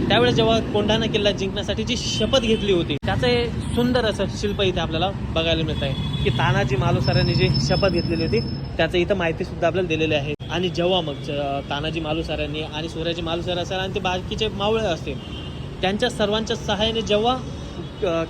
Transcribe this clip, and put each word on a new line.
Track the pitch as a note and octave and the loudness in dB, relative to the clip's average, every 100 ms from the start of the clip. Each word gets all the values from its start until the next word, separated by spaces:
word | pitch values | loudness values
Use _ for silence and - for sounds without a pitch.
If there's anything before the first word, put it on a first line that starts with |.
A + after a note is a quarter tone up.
| - | 2
त्यावेळेस | G#3 B3 | 4 4
जेव्हा | A3+ A3+ A3+ | 4 4 4
कोंढाणा | G#3+ G#3 G#3 G#3+ A3 | 2 0 2 2 2
किल्ला | G#3+ G3+ | 2 2
जिंकण्यासाठी | G3 F#3+ G3+ F#3+ G3+ | 0 -2 -4 -4 -2
जी | G#3+ A#3+ | -2 -2
शपथ | - - G#3+ C4 | -2 0 2 2
घेतली | A3+ A3 G3+ | 4 2 4
होती | F#3 D#3+ C#3+ - | 2 2 -2 0
त्याचं | G3+ B3 | 0 2
हे | A#3+ A#3+ | 2 0
सुंदर | A3 - - B3 B3 | -4 -2 0 2 2
असं | A3 G3 G3 - | 2 0 -2 -2
शिल्प | G#3 G3+ | -2 0
इथे | G3 F3+ | 0 0
आपल्याला | E3 D#3+ F3+ | -2 0 -2
बघायला | G3 - D#3+ E3 D#3+ | -2 -2 0 2 0
मिळत | D#3 D3 | 0 -2
आहे | C#3 C3+ - - | -2 -2 -4 0
की | - | 0
तानाजी | - E3+ F#3 G3+ G3 | 2 2 2 2 2
मालुसरेंनी | F3 F3+ F#3 F3+ F3+ | 2 2 2 2 2
जी | E3+ F#3 - | 4 4 2
शपथ | - F3+ G3 | 2 4 4
घेतलेली | F3 D#3+ D#3+ | 2 0 0
होती | D#3+ A3 - - - - | 0 0 -2 -6 -6 -2
त्याचं | E3 F3+ | 0 2
इथं | F3 G3 | 2 2
माहितीसुद्धा | E3+ D#3 F3+ E3 E3+ | 0 -2 -4 0 0
आपल्याला | E3 F#3 | 2 0
दिलेली | D#3+ D#3+ | 0 2
आहे. | D3+ C#3 D3 - | 0 0 -6 -4
आणि | D#3+ F#3 | -2 -2
जेव्हा | D#3 F3 F#3 | 0 2 2
मग | D#3 | 0
च-, | C3+ C3+ C#3+ C#3+ C#3 C#3 | -6 -6 -4 -2 -4 -4
तानाजी | D3 D#3+ D#3+ | -4 -2 -4
मालुसरेंनी | D#3 D#3 D#3+ D3+ D3 D3+ | -2 -2 -2 -4 -4 -4
आणि | D#3 D3 E3 | -6 -6 -6
शिवराजी | D#3+ E3 E3+ | -4 -4 -4
मालुसरे | E3 E3+ E3+ F3 | -4 -4 -2 -2
असेल | F3 F#3+ | -2 -2
आणि | F#3+ | -2
ते | F#3+ | -2
बाकीचे | F3+ F#3 - G#3+ G#3+ | -2 -2 -4 -2 -2
मावळे | G3 G3+ A3 | 0 0 2
असतील | G#3+ D#3+ C3+ C3+ - - - - - - | 0 -2 -4 -8 -8 -10 -10 -10 -10 -2
त्यांच्या | F#3 G#3 B3 | -2 2 0
सर्वांच्या | A3+ G#3 G#3+ A3 A3 | 2 0 0 0 -4
सहाय्याने | - G3 A3 A3+ | -2 0 0 0
जेव्हा, | G3 G#3 A#3 B3+ - - - - - - | 2 2 4 0 -4 -10 -10 -10 -10 -4
अ, | F#3 E3 E3 | 0 0 -2